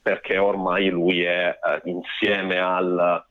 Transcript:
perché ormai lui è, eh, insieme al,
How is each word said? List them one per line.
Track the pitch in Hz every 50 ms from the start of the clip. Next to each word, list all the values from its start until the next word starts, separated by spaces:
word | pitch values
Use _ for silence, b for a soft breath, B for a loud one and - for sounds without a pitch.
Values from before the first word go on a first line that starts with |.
perché | _ - 98 - - - 104 95
ormai | 101 101 101 98 95 92 90 95 98 95
lui | 90 87 85 87 92 87
è, | 87 87 87 90 87 87 - -
eh, | 87 85 73 76 - 85
insieme | 87 90 85 - - - 110 101 101 98 95 95 92 90
al, | 90 92 92 90 92 90 90 90 87 87 87 82 - _